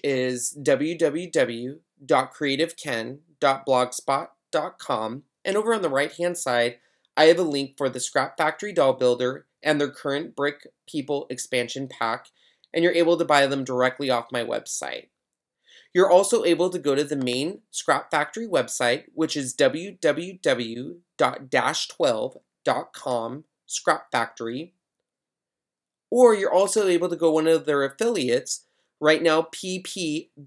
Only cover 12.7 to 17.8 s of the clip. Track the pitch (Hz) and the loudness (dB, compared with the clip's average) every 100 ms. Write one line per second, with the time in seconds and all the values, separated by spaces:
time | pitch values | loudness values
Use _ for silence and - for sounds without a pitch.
12.7 | 165 170 170 165 170 160 143 139 139 131 | 0 2 4 2 2 4 4 4 0 -4
13.7 | 127 127 123 139 120 - 123 117 113 - | 0 -2 -2 -2 -2 -2 -6 -4 -6 -8
14.7 | - 65 62 - _ _ _ _ _ _ | -10 -10 -12 -16 _ _ _ _ _ _
15.7 | - _ 175 185 180 190 233 165 160 180 | -20 _ 2 6 6 6 2 2 2 0
16.7 | 180 143 139 143 147 127 123 151 208 _ | -2 0 0 0 -2 -2 -2 -2 -6 _
17.7 | - | -8